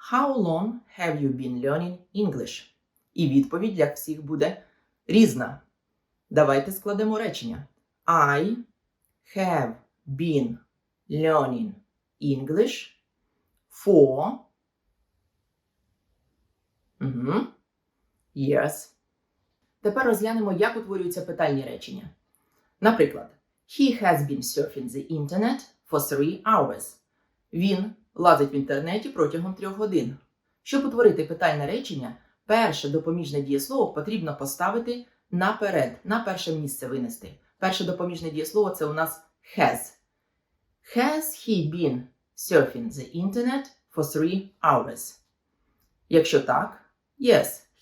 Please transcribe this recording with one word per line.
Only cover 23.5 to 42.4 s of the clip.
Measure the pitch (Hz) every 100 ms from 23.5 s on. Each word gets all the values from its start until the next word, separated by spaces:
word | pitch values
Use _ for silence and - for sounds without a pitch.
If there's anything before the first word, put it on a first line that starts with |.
| _ _
he | - 269 233
has | 196 147
been | 143 131
surfing | - 147 - 139 123
the | 135 -
internet | 160 143 185 226 277 - _ -
for | 147
three | - 139 151 190
hours. | 220 208 117 - - - _ _ _ _ _
Він | 165 196 190 214 - _
лазить | - 175 160 139
в |
інтернеті | 139 135 143 165 208 277
протягом | 269 226 165 185
трьох | 190 196 196
годин. | 214 170 123 - _ _ _ _
Щоб | - 277
утворити | 247 233 220 -
питальне | 147 165 170 147 143
речення, | 226 - 143 120 - _ _ -
перше | 226 220 147 143
допоміжне | 156 165 170 143 143
дієслово | 139 139 - 269 220
потрібно | 151 175 214 160 143
поставити | 139 - 185 233 233 240 - _ -
наперед, | 175 190 220 202 170 127 -
на | 185 226
перше | 208 180 170
місце | 156 143 - 123
винести. | 131 117 - 92 - _ -
Перше | 190 190
допоміжне | 180 175 180 165 160
дієслово — | 151 156 214 196
це | - 151
у |
нас | 156 160 - - _ _ -
has. | 135 - - - _ _ _ _ _ _ _ _ - 233
Has | 262 311 311 - -
he | 196 151
been | 175 151 123 - _ _
surfing | -